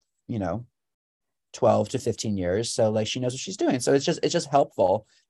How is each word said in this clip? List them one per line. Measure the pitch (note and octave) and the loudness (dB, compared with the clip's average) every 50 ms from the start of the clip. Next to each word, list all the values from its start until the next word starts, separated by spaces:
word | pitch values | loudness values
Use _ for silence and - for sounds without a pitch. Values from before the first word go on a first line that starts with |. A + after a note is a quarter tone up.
| _ _ _ _ _ - | _ _ _ _ _ -8
you | A#2+ G#2+ | -6 -4
know, | F#2+ E2 F2+ A#2+ B2 - _ _ _ _ _ _ _ _ _ _ _ _ _ _ _ _ | -4 -4 -4 -6 -8 -14 _ _ _ _ _ _ _ _ _ _ _ _ _ _ _ _
twelve | - - - A2 G#2+ G#2+ G#2+ - | -4 2 4 4 4 4 2 -2
to | - B2 | -4 -4
fifteen | - A#2+ A2 - - A2 G2+ | -4 -4 -4 -2 -4 -4 -2
years. | F#2+ F2+ F2 F#2 G#2+ A#2 - | -2 0 0 0 0 -2 -2
So, | - - A2+ G#2+ | 0 0 2 2
like, | G#2+ A2 A2 | 2 0 -2
she | - - B2+ | -2 -4 -4
knows | B2+ B2 | -4 -4
what | C3 B2+ | -4 -6
she's | - - - | -8 -10 -6
doing. | - F4 D#4+ C#3+ B2 | -2 0 0 0 0
So | - C3+ C#3 | 2 2 2
it's | C#3 C#3 | 2 2
just, | F3 D#3 - | 0 0 0
it's | - D3+ | 0 0
just | E3 E3+ - - | 0 -2 0 2
helpful | C#3+ C#3 D3 - _ A#2+ G2 F2+ G2 A2 - _ _ _ _ | 2 2 2 2 _ 0 2 2 2 0 -2 _ _ _ _